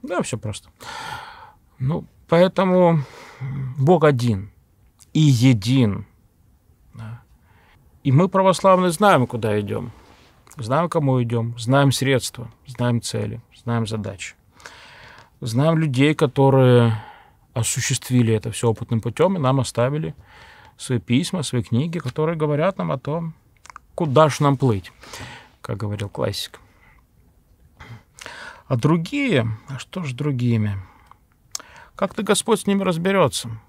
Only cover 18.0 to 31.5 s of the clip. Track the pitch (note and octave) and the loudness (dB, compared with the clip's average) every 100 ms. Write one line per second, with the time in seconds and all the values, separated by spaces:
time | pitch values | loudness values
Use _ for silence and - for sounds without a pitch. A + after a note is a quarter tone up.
18 | - B2+ A2+ A2 A#2 G#2+ A#2 A2 - A2+ | 0 2 2 0 -2 -2 -2 -2 -4 -4
19 | A#2 - E3+ F#3+ C3 C3+ A#2+ - A#2+ D3+ | -4 0 0 2 0 0 0 -2 -2 -2
20 | D#3+ - - - - - - _ - B2 | -6 -10 -20 -20 -20 -20 -20 _ -4 -4
21 | - A#2+ E3+ F#3 C#3 B2+ - A2+ E3 E3 | 0 0 0 -4 -2 -4 -2 -2 -2 -6
22 | B2+ C#3 D#3 E3+ D3+ D3 E3+ F#3+ E3+ C#3 | -8 -4 -4 -2 -2 0 -2 -2 -6 -4
23 | - D#3+ E3 - _ _ - - _ - | -4 -6 -8 -12 _ _ -20 -20 _ -6
24 | E3 C3 D#3 - D3 C3+ C3 G2+ - _ | 2 4 4 4 0 2 0 -2 -6 _
25 | - - - - - _ - G#2+ G#2 G#2 | -20 -18 -18 -18 -20 _ -10 -8 -6 -6
26 | G2+ - A2+ G2+ - - _ _ _ _ | -8 -4 -6 -6 -12 -16 _ _ _ _
27 | _ _ _ _ _ _ _ _ - A#2 | _ _ _ _ _ _ _ _ -20 -20
28 | _ - - - - - _ B2+ D3 E3+ | _ -20 -18 -16 -20 -20 _ -2 2 0
29 | E3 C#4+ C#4 D#3 A2+ G#2+ - C3+ - F#3+ | -2 -4 0 0 -2 -6 -10 -14 -12 -10
30 | D#3 A#2+ D3 C3 B2 A#2 G#2 G2 F#2 _ | -10 -6 -4 -2 0 0 -2 -4 -10 _
31 | _ _ _ _ _ | _ _ _ _ _